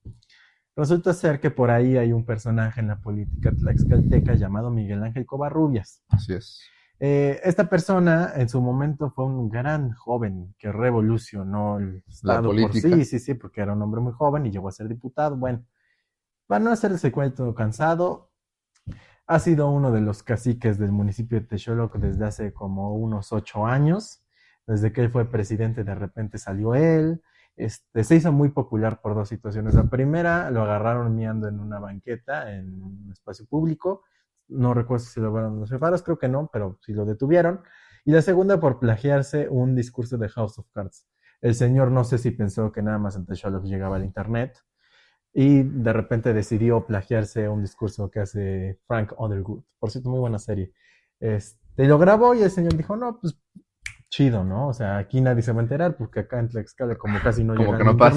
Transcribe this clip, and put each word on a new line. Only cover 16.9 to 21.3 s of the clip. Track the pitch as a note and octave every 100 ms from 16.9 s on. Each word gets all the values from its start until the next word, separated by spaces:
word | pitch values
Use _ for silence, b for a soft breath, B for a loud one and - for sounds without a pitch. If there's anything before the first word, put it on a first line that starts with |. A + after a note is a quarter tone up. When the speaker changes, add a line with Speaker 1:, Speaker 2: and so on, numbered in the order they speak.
Speaker 1:
ese | F#3 C3
cuento | C#3+ C#3 C3 B2
cansado, | A2+ A2 A2 D#3 E3+ F3+ D3+ _ _ _ _ _ _ - B B B -
ha | D#3+
sido | F3 D3+ C#3+
uno | C#3+ C3+
de | A2
los | G#2+ G#2
caciques | - A2 B2+ A#2+ A#2 G2+
del | G#2
municipio | G#2 G#2 G2+ A2+